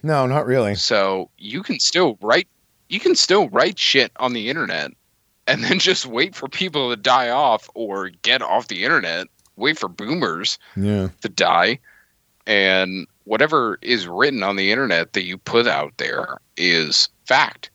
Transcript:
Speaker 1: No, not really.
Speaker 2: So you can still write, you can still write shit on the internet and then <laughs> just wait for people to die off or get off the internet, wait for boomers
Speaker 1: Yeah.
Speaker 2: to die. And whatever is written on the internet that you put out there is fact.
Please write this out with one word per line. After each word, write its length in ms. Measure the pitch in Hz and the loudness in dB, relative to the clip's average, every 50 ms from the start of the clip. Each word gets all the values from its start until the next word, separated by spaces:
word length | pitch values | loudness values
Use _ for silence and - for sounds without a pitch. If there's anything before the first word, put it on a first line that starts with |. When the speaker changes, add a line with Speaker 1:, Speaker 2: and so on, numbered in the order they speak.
Speaker 1:
No, 240 | - 151 156 143 131 | 0 0 2 2 2
not 180 | 127 131 151 - | 2 2 0 2
really. 300 | 123 127 131 117 101 101 | 2 2 2 2 2 0
Speaker 2:
So 560 | 98 - - 120 104 98 98 95 95 - _ _ _ | -2 0 0 2 2 2 2 0 -2 -4 _ _ _
you 240 | 87 104 113 180 | -16 -10 -10 -10
can 160 | 196 - 185 135 | -6 -6 -4 -2
still 400 | - - - 170 185 147 110 92 | -2 0 2 2 2 2 0 _
write, 280 | 98 107 123 170 196 _ _ _ _ _ _ _ _ _ | 0 2 2 2 2 _ _ _ _ _ _ _ _ _
you 100 | - - | -8 -2
can 160 | - 359 370 | 2 2 4
still 340 | - - - 185 208 190 120 | 4 4 4 4 4 4 2
write 280 | 190 - 156 170 139 - | 2 2 2 2 0 -2
shit 320 | - - - 135 123 - _ | -2 2 4 2 2 2 _
on 160 | - 127 127 | -4 -4 -4
the 160 | 123 117 104 117 | -2 -4 -4 -4
internet 420 | 135 165 135 95 90 80 73 71 - _ _ _ _ _ _ _ _ _ _ | -4 -4 -4 -4 -4 -6 -6 -8 -10 _ _ _ _ _ _ _ _ _ _
and 160 | - 131 - | -2 -2 -2
then 160 | 113 117 185 185 | 0 0 0 2
<laughs> 0 | |
just 280 | - 185 185 - - | 2 2 0 0 -2
wait 280 | 131 113 120 156 190 - | -6 -2 -2 -2 -2 -4
for 140 | - - 135 | -12 -12 -10
people 420 | - - 185 185 139 147 135 123 | -6 -6 -6 -4 -2 -4 -2 -2
to 60 | 120 | -4
die 320 | 107 98 127 127 131 127 120 | -2 2 4 4 4 4 2
off 420 | 120 135 147 131 110 107 - - _ | 0 2 4 4 2 2 -2 -8 _
or 340 | - 117 104 98 98 92 95 87 _ | -10 -8 -6 -6 -6 -6 -8 -12 _
get 200 | - 113 123 131 | 0 0 0 0
off 240 | 113 - 92 117 120 | 2 0 0 0 0
the 160 | - 107 87 | -2 -6 -4
internet, 460 | 98 131 165 147 95 82 82 87 92 - _ _ _ _ _ | 0 0 0 0 0 -2 -4 -4 -6 -8 _ _ _ _ _
wait 240 | - 107 147 156 151 | -4 -2 -2 -2 -2
for 100 | - 92 | -6 -10
boomers 680 | 90 - 104 113 156 180 139 95 80 85 101 - - - _ - - | -8 -10 -8 -6 -4 -2 -2 -4 -4 -4 -6 -6 -6 -6 _ -12 -6
Speaker 1:
Yeah. 360 | 98 98 104 104 101 95 95 - _ | -2 -2 0 0 0 -2 -4 -6 _
Speaker 2:
to 80 | - 110 | -12 -10
die. 500 | - - 90 85 85 85 87 101 123 - _ - _ _ _ _ _ _ _ _ _ _ _ | -2 0 2 2 4 2 2 2 0 -4 _ -20 _ _ _ _ _ _ _ _ _ _ _
And 600 | - 107 101 98 95 95 95 95 92 92 92 - _ _ _ | 0 2 2 4 4 4 2 0 -2 -4 -8 -10 _ _ _
whatever 560 | _ 101 107 110 143 156 160 147 123 110 92 - | _ -4 0 0 2 2 2 0 0 0 -2 -4
is 260 | - - 123 110 92 87 | -2 -2 -2 -2 -2 -6
written 340 | 87 95 123 147 139 117 | -2 0 0 0 0 -2
on 140 | 95 98 101 | -4 -2 -2
the 160 | 98 95 98 | 0 0 0
internet 400 | 107 127 139 117 90 85 82 - | 0 0 0 0 0 0 -2 -2
that 100 | - 104 | -4 -6
you 160 | 92 90 92 92 | -6 -6 -10 -12
put 300 | _ - - 117 120 120 | _ 0 0 2 2 2
out 240 | 80 71 73 73 _ - | 0 -2 -2 -6 _ -8
there 400 | 64 - - - - - - - _ _ _ | -6 -6 -4 -6 -6 -8 -10 -14 _ _ _
is 520 | - 90 90 87 82 80 76 67 - - - _ _ _ | -2 0 2 2 2 2 2 2 0 0 0 _ _ _
fact. 440 | - 127 143 147 - - - - - _ | 2 2 2 2 0 -2 -14 -20 -20 _